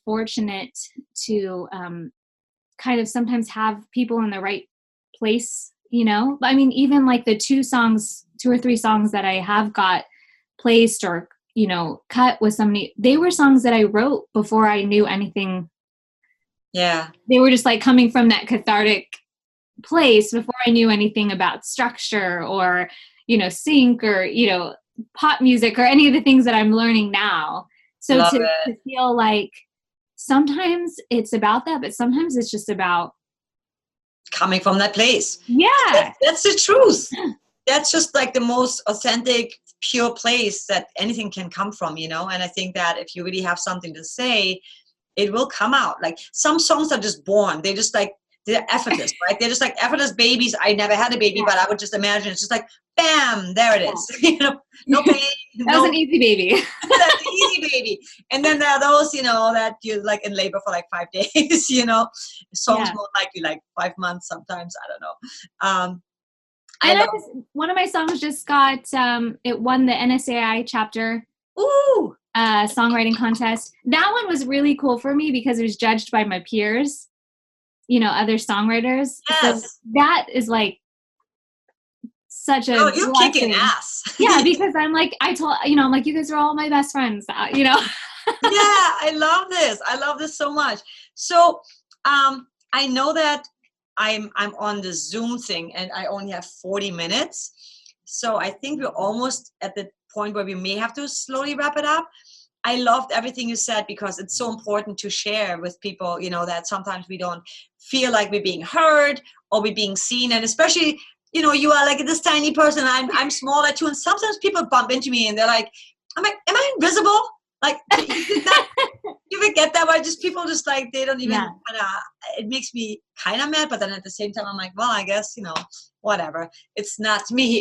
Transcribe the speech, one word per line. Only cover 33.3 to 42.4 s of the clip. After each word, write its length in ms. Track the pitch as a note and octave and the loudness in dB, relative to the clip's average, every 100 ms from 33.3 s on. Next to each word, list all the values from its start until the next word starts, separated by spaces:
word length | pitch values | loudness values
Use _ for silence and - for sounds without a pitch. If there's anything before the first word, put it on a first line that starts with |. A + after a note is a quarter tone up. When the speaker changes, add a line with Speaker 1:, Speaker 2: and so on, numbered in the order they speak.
| _ _ _ _ _ _ _ _ _ - | _ _ _ _ _ _ _ _ _ -14
Speaker 2:
coming 300 | - F#3 F#3 | -4 -2 0
from 160 | G3 F#3+ | 2 2
that 140 | G#3 | 0
place. 440 | D4 A#3+ G#3+ - - - | 2 2 2 -2 -8 0
Speaker 1:
Yeah. 220 | B3 G4+ C5+ A4+ | 2 4 4 4
Speaker 2:
That, 220 | - - - | 4 2 0
that's 220 | C5 E4 | 0 2
the 120 | G4+ - | 2 2
truth. 460 | - A#4+ A#4+ - - | 4 6 6 4 -2
Speaker 1:
Yeah. 200 | G4 E4+ - _ _ - | -8 -8 -8 _ _ -2
Speaker 2:
That's 240 | D4 D4 | 0 2
just, 240 | E4 D#4+ | 0 0
like, 200 | C4+ B3+ | 0 0
the 60 | B3+ | 0
most 420 | A#3+ B3 B3+ - - | 0 0 0 -2 -6
authentic, 720 | G#3+ B3 A#3 B3 A#3 A#3 - _ _ | -4 -2 -2 0 -2 -2 -10 _ _
pure 320 | - B3 A#3 | -4 -2 -2
place 520 | A#3+ A#3 B3 G#3 - - | -2 -2 0 -2 -4 -4
that 220 | F#3 - - | -4 -6 -6
anything 320 | G3+ A3 G#3 | -6 -6 -8
can 180 | F#3+ F3 | -10 -10
come 240 | F#3 G3+ | -8 -8
from, 240 | G#3 E3+ D#3+ | -6 -8 -8
you 120 | D#3+ | -10
know? 200 | D#3+ F#3 | -8 -8
And 140 | F#3 | -6